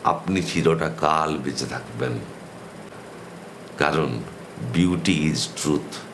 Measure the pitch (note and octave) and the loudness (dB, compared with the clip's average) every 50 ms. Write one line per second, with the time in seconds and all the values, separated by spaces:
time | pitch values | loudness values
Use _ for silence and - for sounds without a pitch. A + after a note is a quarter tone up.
0 | - - E2 E2 - F2 F#2+ F#2+ E2+ D#2+ - E2+ - E2 E2 E2 D#2+ D#2 D#2 - | 4 2 2 2 0 2 2 2 2 2 0 4 6 6 6 6 2 -2 -2 2
1 | - D2+ D#2 D#2 D#2 D#2 D#2 D2 C2 C#2 C2 - C2+ B1 A#1+ B1+ A#1+ A#1 A#1 A#1 | 4 4 4 4 4 2 0 -2 -4 -4 -4 -4 -6 -4 -6 -8 -8 -8 -6 -4
2 | C2 B1+ A#1+ A1+ G#1+ - - - - - - - - - - - - - - - | -4 -2 -2 -4 -6 -8 -12 -14 -14 -14 -14 -14 -16 -16 -16 -16 -16 -16 -16 -16
3 | - - - - - - - - - - - - - - - - C#2 D2+ D2 D#2 | -16 -16 -16 -16 -16 -16 -16 -16 -16 -16 -16 -16 -16 -14 0 2 2 4 4 4
4 | D#2+ C#2 A#1+ A1+ A1+ - - - - - - - - A#1+ - E2 F2 F#2 F2+ E2+ | 2 2 0 -2 -6 -8 -12 -14 -14 -14 -10 -8 -6 -2 4 4 6 6 4 2
5 | D#2+ - F#2 D#2 D2+ D2+ D#2 - - - - - - D2+ D2+ - - - - - | 2 2 2 4 4 2 2 2 -2 -4 -4 -4 0 2 2 2 0 -4 -10 -12
6 | - - | -14 -14